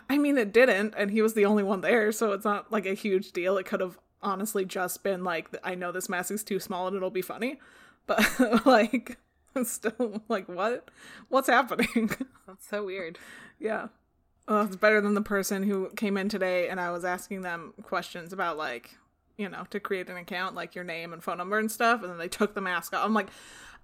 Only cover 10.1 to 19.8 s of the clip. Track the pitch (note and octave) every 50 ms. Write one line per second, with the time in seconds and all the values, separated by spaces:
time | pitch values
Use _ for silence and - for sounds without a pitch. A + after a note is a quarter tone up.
10.1 | G3 G#3+ G#3+ - A#3 G3 F#3+ - F3+ F3 F#3+ A3 B3 - - - - - - -
11.1 | - - - - - C4 C4 - B3 A#3+ C4+ A#3 F3 - A#3 - - A3+ A3 G#3+
12.1 | - - C4 - - _ _ - F#3+ - - - - G#3 G#3 F#3+ F#3 G3 F3+ E3
13.1 | F3 - - - - - - - - - - G#3+ A3 F#3+ - - - _ _ _
14.1 | _ _ _ _ _ _ _ - G#3+ G#3 G#3 G#3 F#3+ F#3 - G#3+ G#3+ G#3+ G3+ G#3
15.1 | G#3 G3+ G#3 - G#3 G3 F#3+ - G#3 G3 G3 G#3 G3+ F#3+ F#3+ F3+ - G#3+ - G3+
16.1 | G3 G3 F#3+ G#3 G#3 G3 F#3+ F#3 F3+ F3+ F3 D#3+ F3+ F#3 F3+ F3 F3 F3 F3 F3+
17.1 | F3+ F3+ - - G3+ F#3+ F#3 F3+ E3+ E3+ D#3+ - - - G3 - - F3+ E3+ -
18.1 | - F3+ E3 E3 F#3+ F#3 F#3 E3+ D#3+ D3+ D#3 C#3 A#2+ A#2+ - - - _ _ _
19.1 | _ _ _ _ _ - G#3 F#3+ E3 - F3+ - - G#3